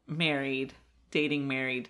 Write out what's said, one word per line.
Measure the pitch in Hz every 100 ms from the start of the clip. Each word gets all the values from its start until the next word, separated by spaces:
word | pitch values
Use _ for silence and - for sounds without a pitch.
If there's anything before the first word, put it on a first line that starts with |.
| -
married, | 151 165 143 135 131 135 - - _ _
dating | 160 147 147 139
married, | 131 131 127